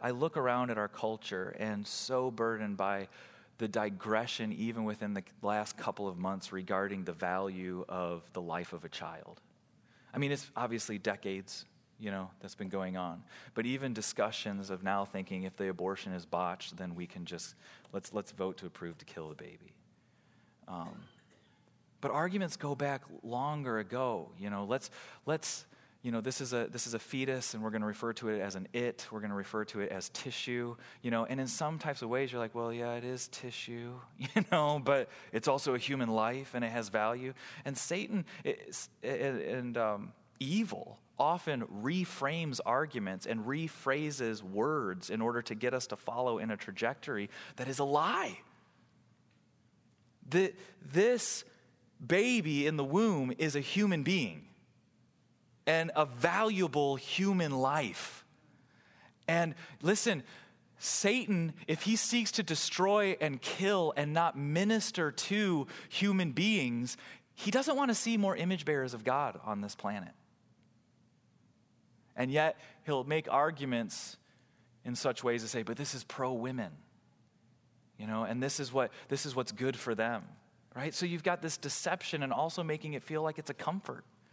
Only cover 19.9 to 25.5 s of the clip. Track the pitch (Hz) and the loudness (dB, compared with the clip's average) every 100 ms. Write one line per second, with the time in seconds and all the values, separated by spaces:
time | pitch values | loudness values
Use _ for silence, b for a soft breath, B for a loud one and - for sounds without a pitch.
19.9 | _ b b b b b b - 90 82 | _ b b b b b b -12 -8 -8
20.9 | - - - b b b b b b _ | -10 -16 -20 b b b b b b _
21.9 | _ 143 139 175 196 175 - 147 139 143 | _ -2 0 2 0 -2 -2 -4 0 0
22.9 | 135 - 85 113 123 143 151 131 110 95 | -2 -6 -14 -4 -2 0 0 -2 -2 -2
23.9 | 123 127 104 78 85 101 101 101 131 - | 0 0 0 -4 -8 -6 -4 0 -2 -2
24.9 | B B B - 156 - | B B B -2 -2 -2